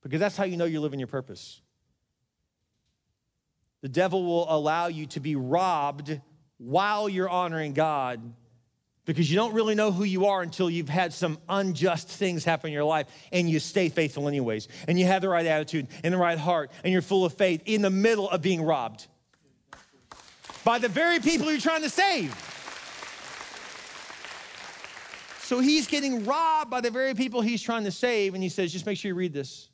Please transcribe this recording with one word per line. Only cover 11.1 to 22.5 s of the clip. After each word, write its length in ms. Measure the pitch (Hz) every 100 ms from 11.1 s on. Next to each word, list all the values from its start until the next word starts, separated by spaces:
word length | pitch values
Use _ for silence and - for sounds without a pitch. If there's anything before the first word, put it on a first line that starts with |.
some 280 | 156 180 156 -
unjust 600 | 190 196 156 180 170 -
things 360 | - 196 170 156
happen 220 | 160 160
in 60 |
your 100 | 147
life, 240 | 147 156 139 - -
and 180 | 180 175
you 100 | 160
stay 300 | - - 180
faithful 380 | - 156 139 143
anyways, 400 | 143 120 110 - - -
and 120 | 180
you 60 | 180
have 180 | 190
the 60 | 190
right 180 | 175 165
attitude 400 | 156 151 160 135 -
and 100 | 165
the 40 | 180
right 200 | 175 165
heart, 320 | 151 175 139 -
and 100 | -
you're 80 | 185
full 240 | - 196 185
of 80 |
faith 300 | - 190 165 -
in 160 | 220
the 80 | 202
middle 400 | 190 214 220 196
of 140 | 180
being 180 | 160 175
robbed 460 | 160 151 117 110 - _ _ _ _ _ _ - - _ _ - - - - -
by 140 | - 240
the 100 | 240
very 320 | 196 330 339
people 300 | 233 330 302
you're 100 | 302
trying 220 | 277 320
to 80 | 311
save. 460 | - 392 339 160 117 -